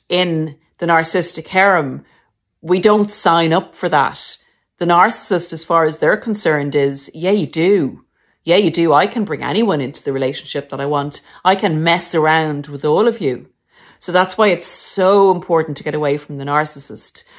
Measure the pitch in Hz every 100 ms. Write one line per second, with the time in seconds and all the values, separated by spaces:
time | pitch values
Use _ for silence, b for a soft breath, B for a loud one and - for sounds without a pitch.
0 | - 180 180 160 156 143 _ - 170 165
1 | 160 190 - - - 185 196 180 139 135
2 | b b b b _ _ 160 185 208 214
3 | 208 - - 170 165 165 165 - 180 143
4 | 131 - - - _ _ _ - 175 175
5 | 202 226 - 180 175 160 - 165 160 156
6 | 156 208 226 208 175 151 143 143 139 139
7 | - 160 175 208 143 160 175 202 135 69
8 | _ _ _ _ - 180 196 170 165 147
9 | 202 240 208 147 123 175 226 156 131 -
10 | 143 135 131 147 - 147 139 139 139 147
11 | 143 - B B 185 196 202 156 165 170
12 | - 165 156 160 156 147 143 143 151 160
13 | 233 220 151 120 - _ _ b b b
14 | - 180 185 - 214 175 - - - -
15 | 185 202 196 175 165 165 160 143 151 151
16 | 147 147 - 139 139 147 151 139 - 110
17 | - - -